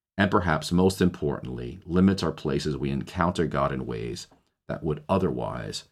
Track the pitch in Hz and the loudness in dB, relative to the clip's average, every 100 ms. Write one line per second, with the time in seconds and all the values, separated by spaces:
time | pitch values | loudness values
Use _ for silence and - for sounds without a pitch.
0 | _ - 98 107 90 78 - 87 95 95 | _ 2 4 4 2 0 2 4 4 4
1 | 90 - 73 69 62 62 62 92 - 87 | 2 2 -4 -4 -6 -10 -10 -12 -2 4
2 | 95 95 82 76 76 71 78 69 69 69 | 4 4 0 -2 -2 -2 -2 -2 -2 -4
3 | 64 - 85 87 78 69 69 67 62 57 | -4 0 0 2 0 0 -2 -4 -6 -8
4 | 58 58 - _ _ _ - - 80 73 | -8 -10 -14 _ _ _ -10 -6 -4 -4
5 | - 98 92 62 55 58 53 - - | 0 0 0 -2 -6 -6 -8 -10 -12